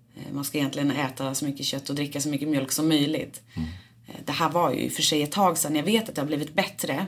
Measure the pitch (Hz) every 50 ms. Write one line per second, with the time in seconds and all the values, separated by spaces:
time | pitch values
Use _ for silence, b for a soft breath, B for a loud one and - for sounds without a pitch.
0 | _ _ - - - - - 139 143 - - 151 139 135 139 147 143 143 131 151
1 | 143 127 127 - 135 131 135 - 147 139 139 - 139 - - 139 - - 139 143
2 | 147 143 - 147 147 151 147 139 147 156 151 135 135 135 - 151 156 160 156 143
3 | 143 156 156 - - - - - - B B 82 80 80 B B B B B B
4 | - - - - - - 143 - 165 151 156 175 170 143 - - - - - -
5 | - - 160 151 147 147 - 202 196 180 165 160 - 147 156 151 147 190 220 220
6 | 220 - - - 139 147 156 143 151 - - - - - - - - 151 135 151
7 | 196